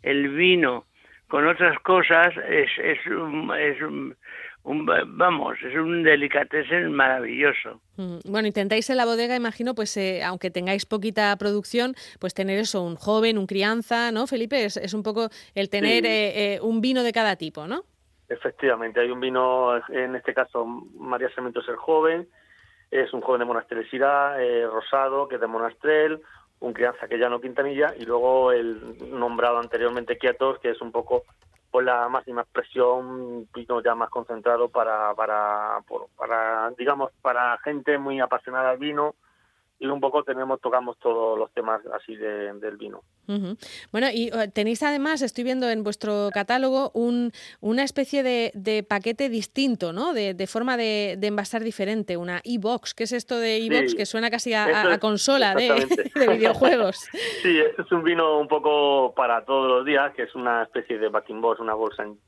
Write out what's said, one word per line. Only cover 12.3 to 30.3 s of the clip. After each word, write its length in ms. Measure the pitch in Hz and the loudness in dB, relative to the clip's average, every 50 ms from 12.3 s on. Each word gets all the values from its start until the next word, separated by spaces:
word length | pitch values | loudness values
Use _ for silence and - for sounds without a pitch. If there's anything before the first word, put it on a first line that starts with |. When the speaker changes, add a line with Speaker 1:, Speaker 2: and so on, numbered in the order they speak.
| - | -4
Speaker 2:
tener 280 | - 190 190 196 202 | -4 -2 -2 0 -2
eso, 200 | 220 208 - 196 180 | -2 -2 -2 -2 -4
un 120 | 170 170 | -4 -6
joven, 420 | 156 - 202 214 220 220 226 226 214 | -6 -2 2 2 4 4 2 2 0
un 80 | 190 180 | -2 -2
crianza, 640 | 202 196 196 208 220 233 220 - 233 233 233 240 226 | -2 0 0 2 0 0 -2 -2 0 0 0 0 0
¿no, 160 | 214 254 269 | -2 -2 -2
Felipe? 360 | 277 233 226 220 285 277 226 | -2 -4 -4 0 0 0 0
Es, 120 | 202 - | 0 -2
es 180 | - - 185 185 | -6 -8 -6 -6
un 80 | 220 202 | -4 -4
poco 260 | 220 208 220 233 220 - - - - _ | -4 -2 -2 -4 -4 -6 -14 -20 -10 _
el 120 | 202 196 196 | -4 -4 0
tener, 340 | 208 202 202 214 226 233 233 | 0 0 2 4 4 4 4
Speaker 3:
Sí. 40 | 233 | 2
Speaker 2:
eh, 460 | 220 220 214 202 - 208 208 202 202 | 2 2 2 0 0 0 0 0 -2
eh, 60 | 185 - | -2 -2
un 180 | 226 226 226 | -2 0 0
vino 220 | 208 254 262 254 247 | 2 2 2 2 0
de 100 | 240 226 | 0 2
cada 220 | 233 220 214 190 | 2 2 2 0
tipo, 320 | - 165 156 - - 151 | -2 -6 -10 -10 -10 -10
¿no? 160 | 165 240 339 403 _ _ _ _ _ _ _ _ _ | -8 -8 -8 -8 _ _ _ _ _ _ _ _ _
Speaker 3:
Efectivamente, 720 | 120 117 - 131 - _ - 135 123 113 117 113 110 123 | -10 -6 -6 -6 -6 _ 2 2 2 2 -2 -2 0 0
hay 100 | 120 123 | 0 0
un 80 | 123 123 | 0 -2
vino, 540 | 127 131 127 127 127 127 127 127 127 123 120 120 117 - | -4 -2 2 2 2 4 4 4 2 2 2 0 -2 -4
en 260 | 135 135 127 127 127 | -4 -4 -2 -2 -4
este 180 | 123 - - - | -6 -6 -2 0
caso, 320 | 135 127 - _ 123 117 | 0 -2 0 _ -4 -4
María 640 | 117 120 123 - - - - - 131 127 123 127 123 - | -4 -6 -12 -14 -18 -18 -14 -8 -6 -4 -2 -2 -4 -4
Sarmiento 260 | - 127 123 117 120 | -6 -8 -6 -6 -6
es 80 | - - | -6 -6
el 60 | 117 | -8
joven, 520 | - - - 160 156 156 160 165 170 180 _ _ _ _ _ - _ _ _ _ _ _ _ | -6 0 2 2 4 4 4 2 0 -4 _ _ _ _ _ -20 _ _ _ _ _ _ _
es 220 | - 135 135 - - | 0 0 0 0 -2
un 80 | 123 | -6
joven 200 | - - 127 123 | 0 0 0 0
de 40 | 120 | 2
Monastrell 440 | 117 120 117 113 _ 120 113 110 - | 0 -2 -4 -4 _ -8 -8 -6 -6
Syrah, 500 | - 127 135 139 143 143 143 143 143 135 | -2 0 2 2 4 4 2 2 0 0
eh, 260 | 127 123 120 117 117 | 0 0 2 0 0
rosado, 600 | 113 110 110 110 - - 135 135 135 135 139 139 139 | 0 -2 -4 -2 0 0 0 2 2 0 -2 -2 -2
que 60 | 131 | -2
es 40 | 117 | -4
de 60 | 113 113 | -4 -2
Monastrell, 720 | 113 113 113 117 113 _ - 147 156 156 151 156 156 156 - - - - _ _ _ _ | -2 -4 -4 -4 -6 _ 0 2 4 4 4 2 0 -4 -8 -18 -20 -20 _ _ _ _
un 120 | - 123 113 | -8 -8 -2
crianza 360 | - 123 123 123 - - 107 | 0 0 0 0 -4 -8 -6
que 100 | 120 117 | -2 0
ya 100 | 120 123 | 0 0
no 120 | 120 120 | 0 -2
Quintanilla, 540 | 120 131 123 139 139 143 139 139 147 151 - - | -6 -6 -2 -2 -2 -2 2 2 0 0 0 -4
y 60 | 117 | -6
luego 480 | 113 120 120 123 127 131 131 127 127 123 | -2 0 2 2 4 4 4 4 4 4
el 280 | 120 117 117 113 107 117 120 113 123 139 123 131 127 | 2 2 -2 -6 -8 -10 -16 -16 -16 -14 -12 -6 -4
nombrado 400 | 120 120 117 117 120 120 120 120 | -4 -4 0 2 2 2 2 2
anteriormente 580 | 120 117 - 113 120 120 120 123 120 - 120 120 | -2 -2 -2 0 0 0 -2 -2 -4 -4 -6 0
Quiatos, 400 | - 127 | 0 0